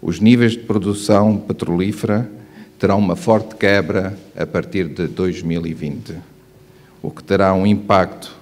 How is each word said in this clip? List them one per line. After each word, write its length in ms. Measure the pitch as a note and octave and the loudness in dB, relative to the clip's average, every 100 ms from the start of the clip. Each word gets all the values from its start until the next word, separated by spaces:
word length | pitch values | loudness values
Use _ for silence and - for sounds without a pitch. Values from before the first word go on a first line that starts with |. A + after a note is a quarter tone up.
os 200 | - F2 | -6 2
níveis 320 | G#2+ A#2+ A#2+ | 4 6 4
de 60 | A2 | 0
produção 800 | - G#2+ F#2+ G2+ - G#2 G#2 G2+ | -2 -2 -2 -4 4 4 6 2
petrolífera 920 | - - - F2 F#2+ G#2 - G#2 A#2+ - - - - _ | -2 -6 -2 -2 -2 -2 -2 -2 -2 -10 -20 -20 -20 _
terão 200 | A2 G2+ | 0 2
uma 180 | G2+ F2 | 2 -2
forte 400 | - A2 A2 - | 2 2 2 -2
quebra 640 | G2+ G2+ E2+ G2 F#2+ G2+ - - | 2 2 2 -2 -2 -8 -16 -8
a 100 | D#2 | -4
partir 400 | F#2 E2 G2+ E2+ | -4 -4 -4 -4
de 180 | D2 E2 | -4 -6
dois 340 | - F#2 F2 | -2 -4 -2
mil 240 | E2+ E2+ E2 | -4 -4 -4
e 60 | |
vinte, 420 | E2 D2+ C#2+ - E2 - - _ - - - - _ | -6 -8 -8 -12 -16 -18 -20 _ -20 -20 -20 -20 _
o 80 | - | -12
que 140 | - | -12
terá 300 | - G2 G2 | -2 2 4
um 120 | F#2+ G2 | 4 2
impacto 680 | G2+ - G2+ F2+ - - - | 0 2 2 2 -4 -18 -20